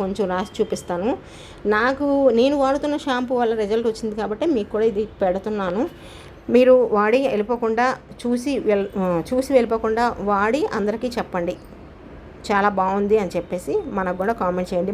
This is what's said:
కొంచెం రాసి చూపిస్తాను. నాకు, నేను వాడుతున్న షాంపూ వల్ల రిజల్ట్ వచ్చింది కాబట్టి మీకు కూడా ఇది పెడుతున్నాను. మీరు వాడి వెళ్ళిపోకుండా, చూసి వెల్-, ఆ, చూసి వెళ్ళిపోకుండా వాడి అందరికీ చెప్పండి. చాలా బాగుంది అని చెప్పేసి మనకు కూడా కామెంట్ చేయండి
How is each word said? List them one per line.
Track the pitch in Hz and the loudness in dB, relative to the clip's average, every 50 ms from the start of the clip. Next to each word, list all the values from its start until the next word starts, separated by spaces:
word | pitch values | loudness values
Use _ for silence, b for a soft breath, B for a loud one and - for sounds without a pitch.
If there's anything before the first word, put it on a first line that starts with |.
కొంచెం | 196 190 196 - 202 180 185 | -2 -2 -2 -2 -2 -2 -2
రాసి | 185 202 - - - | -2 -4 -4 -2 -4
చూపిస్తాను. | 208 - - - - - 175 175 185 240 359 381 B B B B B B B B B 202 208 | -2 -2 -4 -6 -6 -6 -4 -2 -2 -2 -2 -4 B B B B B B B B B 0 2
నాకు, | 214 226 254 269 269 294 285 277 277 277 262 226 233 | 2 2 0 0 0 0 0 2 4 4 4 6 6
నేను | 247 277 294 285 269 | 4 4 4 2 2
వాడుతున్న | 269 277 294 285 294 285 302 - | 2 0 0 -2 -2 -2 -2 -2
షాంపూ | 294 254 247 254 240 262 240 | -2 -2 -2 -2 -2 0 0
వల్ల | 240 220 226 220 214 | 0 0 0 0 0
రిజల్ట్ | 196 220 233 233 233 | 0 0 0 0 -2
వచ్చింది | 220 - - 220 208 220 | -2 -4 -4 -6 -4 -4
కాబట్టి | 208 196 208 208 302 349 294 | -4 -4 -4 -2 0 0 0
మీకు | 220 202 - - | 0 0 -2 0
కూడా | 208 226 226 | 0 2 2
ఇది | 196 202 220 208 - - | 2 0 -4 -4 -2 -2
పెడుతున్నాను. | 196 185 180 190 - 214 214 208 190 180 175 208 285 349 - B B B B B B B B B - - 233 | 0 0 0 0 -2 -4 -4 -2 -2 -2 -2 -2 -2 -4 -6 B B B B B B B B B -2 4 6
మీరు | 247 254 247 254 254 247 - | 6 8 8 8 8 6 4
వాడి | 214 208 208 214 226 269 277 254 | 2 2 2 4 2 2 2 2
వెళ్ళిపోకుండా, | - 208 208 208 247 233 240 220 226 226 247 262 247 - - - - - | 0 0 -2 -2 -2 -2 0 0 2 2 2 2 0 -2 -8 -16 -14 -6
చూసి | - 240 240 240 247 294 277 220 165 208 | -4 -2 -2 -2 -2 -2 -2 0 2 2
వెల్-, | 208 202 196 202 - 208 | 2 2 0 -2 -2 -2
ఆ, | 185 180 175 165 156 - | 0 0 0 0 -2 -2
చూసి | 254 254 269 262 277 | -2 -2 2 4 4
వెళ్ళిపోకుండా | 254 240 226 226 226 226 220 220 226 240 233 220 - 196 202 | 4 4 2 0 0 0 0 0 2 0 0 0 -2 -2 0
వాడి | 202 196 202 220 233 294 403 - - 220 | 2 2 2 2 2 0 0 0 -2 -2
అందరికీ | 202 208 208 233 247 247 240 226 | -2 -2 -2 -2 -4 -4 -4 -4
చెప్పండి. | - - - 277 262 - 214 - - - - - - - - - - - - - - - - - - - | -6 -4 -4 -4 -2 -4 -4 -6 -10 -18 -20 -20 -20 -20 -20 -20 -20 -20 -20 -18 -20 -20 -20 -10 -4 0
చాలా | 208 196 196 208 202 190 | 2 2 4 2 2 2
బాగుంది | 185 190 190 202 202 202 214 214 | 0 0 2 0 2 4 2 2
అని | 196 170 - | 2 0 -4
చెప్పేసి | 175 160 - 180 175 - - 330 427 370 277 208 196 | -4 -4 -4 -6 -6 -4 -2 -2 -2 -2 -2 -4 -2
మనకు | 185 180 180 185 | -2 -2 -2 -2
కూడా | 190 214 233 226 | -2 -2 -2 0
కామెంట్ | 202 180 180 180 180 175 | 0 -2 0 -2 -2 -2
చేయండి | 190 175 180 190 | -2 -2 -2 -2